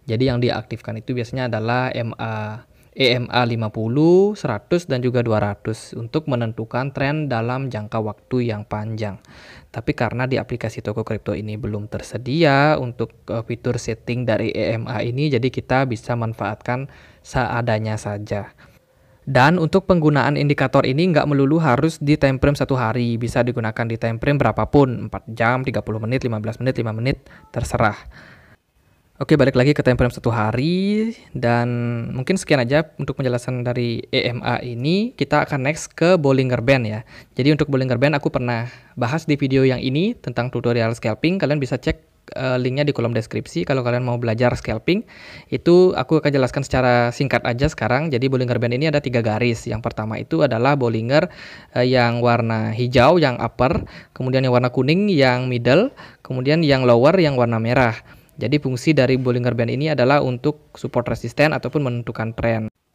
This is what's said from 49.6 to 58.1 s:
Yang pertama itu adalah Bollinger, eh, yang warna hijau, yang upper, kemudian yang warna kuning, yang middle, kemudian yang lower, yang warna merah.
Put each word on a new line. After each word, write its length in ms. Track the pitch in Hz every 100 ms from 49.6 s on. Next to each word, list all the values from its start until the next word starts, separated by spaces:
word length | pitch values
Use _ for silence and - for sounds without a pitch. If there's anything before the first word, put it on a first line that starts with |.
| 123
Yang 160 | 113 117
pertama 320 | - 107 110
itu 240 | 117 160
adalah 320 | 143 113 131
Bollinger, 560 | 143 120 113 117 139 185 - - - -
eh, 160 | - 127
yang 320 | 127 120 120
warna 560 | 120 120 113 113 110
hijau, 480 | 110 123 127 127 180
yang 160 | 143 120
upper, 480 | 117 - 123 175 - - -
kemudian 320 | - 127 131
yang 80 | 131
warna 240 | 123 123
kuning, 320 | 123 127 175 208
yang 400 | 165 131 123 127
middle, 480 | 123 123 147 262 - - - -
kemudian 400 | 127 131 160 156
yang 160 | 135
lower, 320 | 123 117 135
yang 240 | 190 156 131
warna 240 | 120 113
merah. 320 | 113 127 120 113 -